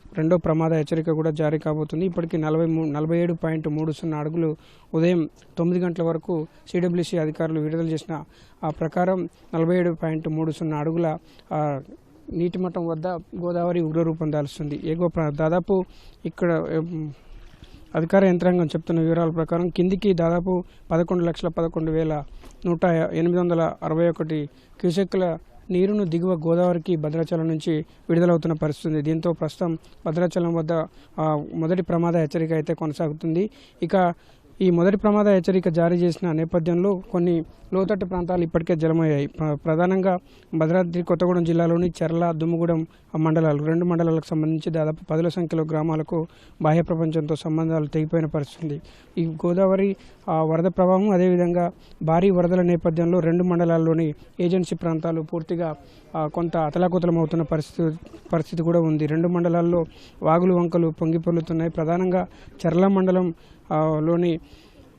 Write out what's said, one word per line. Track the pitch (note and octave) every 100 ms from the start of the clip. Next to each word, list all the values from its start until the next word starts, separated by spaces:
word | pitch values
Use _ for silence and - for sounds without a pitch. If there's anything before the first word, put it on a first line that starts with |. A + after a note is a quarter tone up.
| - -
రెండో | D#3 F3
ప్రమాద | E3 D#3+ D#3+
హెచ్చరిక | D#3+ D3 D#3+ D#3+
కూడా | D#3 D#3+
జారీ | D#3 D3+ D3+
కాబోతుంది. | D#3 D3+ D3+ D#3 F#3+
ఇప్పటికీ | F3 E3 E3
నలభై | D#3 D#3 E3
మూడు, | D#3+ D#3+
నలభై | D3 D#3 E3+
ఏడు | F3
పాయింట్ | E3 E3 D#3+ D#3
మూడు | D3+ D#3+
సున్నా | D3 E3 D3+
అడుగులు | D3+ E3+ D#3+ D#3 - - -
ఉదయం | D#3+ E3+ F3+ D3+ - - -
తొమ్మిది | E3+ F3+ F3+
గంటల | E3+
వరకు | E3 E3 - E3+ D#3+ - -
సిడబ్ల్యూసీ | F3+ F3 F3 E3 F3
అధికారులు | D#3 D3+ D#3+ D#3+
విడుదల | D3+ E3 E3
చేసిన | D#3 - D#3 - - - _
ఆ | D#3+
ప్రకారం, | D3 D#3+ F#3 F3+ F#3 E3+ - - E3
నలభై | E3 F3+
ఏడు | F3 E3
పాయింట్ | E3 D#3 D#3+
మూడు | D#3 D#3+
సున్నా | D3 D#3+ D3+
అడుగుల, | D3+ E3+ D#3+ D#3 - - -
ఆ, | D#3 D3+ C#3 - - _ - -
నీటి | E3+ F3 F#3
మట్టం | F#3 F3 E3
వద్ద | D#3+ F#3
గోదావరి | F3 - F#3+ F3 F3 F3 F3
ఉగ్రరూపం | D#3+ D#3+ E3 D#3+ D#3
దాల్చుతుంది. | D3 C#3+ - D3 C3+
ఎగువ | C3+ D#3+ F3
ప్రా-, | E3+ D3+ C#3+
దాదాపు | D#3+ F3+ F3 F#3+ F#3 - - - E3
ఇక్కడ, | - F3
ఉమ్, | D#3+ - D#3+ E3+ D#3+ D3+ C#3 - - - - - - - D#3
అధికార | E3 G3 F#3+
యంత్రాంగం | F3+ F3 F3+ D#3+
చెప్తున్న | E3+ E3 E3
వివరాల | D#3+ E3 E3
ప్రకారం, | E3 D#3 E3+ F3
కిందికి | E3+ F3+ F#3+ G#3
దాదాపు | F3 E3 F3 F#3 F3+ - - -
పదకొండు | E3 E3+ F3+
లక్షల | E3+ D#3+ F3
పదకొండు | E3 E3 E3 D#3+
వేల | D#3+ D#3+ D3+ C#3+ - - - F3+
నూట | E3+ F3+
ఎనిమిది | E3 E3 E3 E3+ F3
వందల | F3 E3 D#3+ -
అరవై | D#3+ D#3+ E3+
ఒకటి | E3 D#3 D#3 C#3+ - - -
క్యూసెక్కుల | F3+ E3+ F#3+ G3 F3+ - - - -
నీరును | F3+ G3 G#3
దిగువ | F#3 E3 F#3
గోదావరికి | F3 E3 E3+ F3+ F3 D#3+ E3
భద్రాచలం | D3+ E3 D#3+ E3+ D#3+
నుంచి | D#3 E3+ D#3 - - -
విడుదలవుతున్న | E3 F3 E3+ E3
పరిస్థితి | D#3 D#3 D3 E3
ఉంది. | D#3
దీంతో | D3 D#3+ F3
ప్రస్తుతం | D#3+ D#3 - F3 D#3+ - - -
భద్రాచలం | D#3+ F3 F3+ E3+ E3
వద్ద, | D#3+ E3 D#3+ - - -
ఆ, | D#3 D3+ D3+
మొదటి | E3 D#3+ F#3
ప్రమాద | E3+ E3+ E3+ E3+
హెచ్చరిక | D#3 F3 D#3+
అయితే | D#3+ D3+
కొనసాగుతుంది. | D#3+ D#3+ C#3+ D#3+ D3+ E3 D#3+ G#3 - - _
ఇక | E3+ G3 F3 E3+ - - - -
ఈ | F#3
మొదటి | E3+ F3+ G3
ప్రమాద | G#3+ G#3 G#3
హెచ్చరిక | F#3+ F3 F#3 F3+
జారీ | E3 E3+ F3
చేసిన | F3 D#3+ F3+
నేపథ్యంలో, | D#3 E3 F3+ E3 F3 G3 F#3 -
కొన్ని | F3+ F3 E3+ D#3 - -
లోతట్టు | F#3 F#3+ G3+ F#3
ప్రాంతాలు | F3+ F3 F3+
ఇప్పటికే | E3 E3+ E3 E3
జలమయ్యాయి. | D#3+ D#3+ D#3+ C#3+ C#3+
ప్ర-, | - D#3
ప్రధానంగా | C#3+ E3 D#3+ F3+ F#3+ F#3 F3+ - - - D#3+
భద్రాద్రి | D#3+ F#3 F3 F3+
కొత్తగూడెం | F3 E3+ F3+ F3+
జిల్లాలోని | E3+ E3 E3+ E3+ F3+ -
చర్ల, | D#3+ E3 E3+
దుమ్ముగూడెం | D#3+ E3 E3 E3+ E3 D#3+ - - D#3
మండలాలు, | D#3+ D#3+ D#3+ C#3+
రెండు | D3+ E3 F3
మండలాలకు | E3+ E3 D#3+ -
సంబంధించి | D#3+ D#3 D#3+ E3
దాదాపు | D#3+ D#3 D#3 -
పదుల | D#3 E3+
సంఖ్యలో | F#3 E3 D#3+
గ్రామాలకు | D#3 D#3 D#3+ D#3 D#3 E3+ E3 - - -
బాహ్య | D#3 E3
ప్రపంచంతో | D#3+ E3 D#3+ D#3+ D3+ D#3
సంబంధాలు | E3 D#3 D#3+ D#3+ D3
తెగిపోయిన | D#3+ D#3 E3 D#3
పరిస్థితి | D#3 C#3+ - D#3+
ఉంది. | D3 - - - -
ఈ | E3
గోదావరి, | D#3 F3 F3 F#3+ F#3+ G3 F#3+ - - -
ఆ, | D#3+
వరద | D#3+ D#3+
ప్రవాహం, | F3+ F3 F3+ F#3 G#3
అదేవిధంగా | F#3 F#3 F3+ F3 F3 F3 - - -
భారీ | D#3 E3 G3
వరదల | F3+ F3 F3+
నేపథ్యంలో, | F3 E3+ E3+ E3 E3+ F3+
రెండు | E3 F3
మండలాల్లోని | F3+ E3+ E3+ E3 D#3+ D#3+ D#3+ D3+ - -
ఏజెన్సీ | F3 F#3 E3+ E3+
ప్రాంతాలు | E3+ D#3+ E3+ D#3+
పూర్తిగా, | D#3 E3+ D#3+ E3+ E3 D3+ - - - D#3+
ఆ, | D3+
కొంత | E3+ E3+ E3
అతలాకుతలం | D3+ F3 F3+ F3+ F3 E3
అవుతున్న | D#3+ E3
పరిస్థితి, | D#3+ D#3+ - - D#3+ D#3+ - - -
పరిస్థితి | E3 D3+ E3+
కూడా | E3 E3+
ఉంది. | D#3+ D#3 D3+
రెండు | D#3+ F3
మండలాల్లో | F3 E3+ E3+ E3+ F3 D#3+ - - -
వాగులు, | D#3 E3 F#3
వంకలు | F3 F3 F3 E3 D#3
పొంగి | D#3+ E3
పొర్లుతున్నాయి. | E3+ E3 E3 E3 E3
ప్రధానంగా | E3+ D#3 F3 F#3 F3+ F3+ - - - F3
చర్ల | E3 G3
మండలం, | F#3+ F#3 F#3 F3+ E3 - - -
ఆ, | D#3 D#3 D#3
లోని | D#3+ E3+ F3 E3 - - - - -